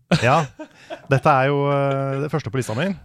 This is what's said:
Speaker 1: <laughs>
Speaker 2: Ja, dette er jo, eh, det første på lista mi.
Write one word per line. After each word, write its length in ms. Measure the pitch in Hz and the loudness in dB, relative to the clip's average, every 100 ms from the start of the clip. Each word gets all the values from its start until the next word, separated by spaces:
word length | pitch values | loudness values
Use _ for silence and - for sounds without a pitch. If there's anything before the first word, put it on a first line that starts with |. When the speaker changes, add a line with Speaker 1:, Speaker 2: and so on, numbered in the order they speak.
| - | -2
Speaker 1:
<laughs> 120 | 175 | 2
Speaker 2:
Ja, 240 | 117 156 139 - 311 - - - - | 4 2 0 -8 -20 -20 -16 -10 -2
dette 160 | 135 160 | 2 4
er 220 | 135 139 | 4 2
jo, 180 | 143 143 | 0 0
eh, 500 | 139 139 135 135 135 | 0 0 -2 -4 -4
det 80 | 139 | -4
første 200 | 156 - | -6 -4
på 60 | 131 | -6
lista 140 | 113 110 | -4 -2
mi. 180 | 190 175 | -4 -6